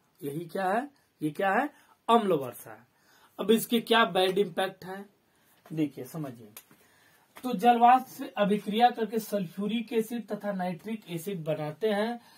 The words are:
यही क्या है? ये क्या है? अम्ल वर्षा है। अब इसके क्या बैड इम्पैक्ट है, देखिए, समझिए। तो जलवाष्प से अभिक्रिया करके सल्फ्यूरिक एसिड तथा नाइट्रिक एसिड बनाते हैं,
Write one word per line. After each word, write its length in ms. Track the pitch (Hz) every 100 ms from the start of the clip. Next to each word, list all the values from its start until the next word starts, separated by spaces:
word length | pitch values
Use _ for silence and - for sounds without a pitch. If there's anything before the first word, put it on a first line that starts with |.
| _ _
यही 240 | 139 147
क्या 240 | 170 196 185
है? 220 | 214 285 _ _ -
ये 80 | 151
क्या 200 | 151 196
है? 200 | 208 294 - _ _ -
अम्ल 240 | 226 202
वर्षा 380 | 156 123 - 117
है। 160 | 110 - _ _ _ _ -
अब 100 | 190
इसके 300 | 226 - 233
क्या 240 | 226 226
बैड 340 | 208 180 190 185
इम्पैक्ट 460 | 190 160 190 -
है, 200 | 185 190 202 _ _ _ _ _ -
देखिए, 320 | 160 147 -
समझिए। 480 | 123 165 143 120 107 107 - _ _ _ _ _ _ -
तो 100 | 254
जलवाष्प 540 | 202 240 233 240 254 254
से 260 | - 269 -
अभिक्रिया 500 | 196 208 208 214 247
करके 280 | 240 220 226
सल्फ्यूरिक 720 | 214 202 170 196 202 233 220
एसिड 340 | 233 220 240 -
तथा 260 | 208 202
नाइट्रिक 500 | 190 180 165 214 220 -
एसिड 340 | 170 202 190
बनाते 440 | 156 156 151 151 220
हैं, 320 | 202 220 240 -